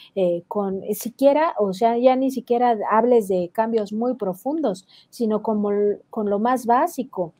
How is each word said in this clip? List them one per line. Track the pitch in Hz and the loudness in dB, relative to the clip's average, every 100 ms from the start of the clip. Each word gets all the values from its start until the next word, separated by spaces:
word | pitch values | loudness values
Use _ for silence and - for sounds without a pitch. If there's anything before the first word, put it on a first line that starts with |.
| - 196 | -10 -2
eh, | 180 175 175 | 0 -2 -4
con, | 208 196 190 | -6 -4 -4
eh, | 185 214 | -6 -8
siquiera, | 226 - 277 294 330 - | -8 2 2 4 0 0
o | 208 | -2
sea, | 190 226 233 | 0 0 4
ya | 254 254 | 4 4
ni | 269 | 0
siquiera | 262 - 240 247 220 151 | -2 -2 2 2 0 2
hables | 208 240 240 196 | 2 4 4 4
de | 185 175 | 0 -2
cambios | - 226 226 202 | -2 -2 -2 -4
muy | 214 240 247 | -4 -4 -4
profundos, | 202 185 262 320 269 185 - - _ | -4 -6 -6 -2 -2 -4 -10 -20 _
sino | - 226 214 | -4 -2 -2
como | 220 214 208 | -2 -2 0
l-, | 202 208 202 _ | 0 0 -2 _
con | - 208 | -6 -2
lo | 202 | 0
más | 233 254 233 | 0 0 2
básico | 240 339 - - - 170 | 2 2 -4 -8 -6 -8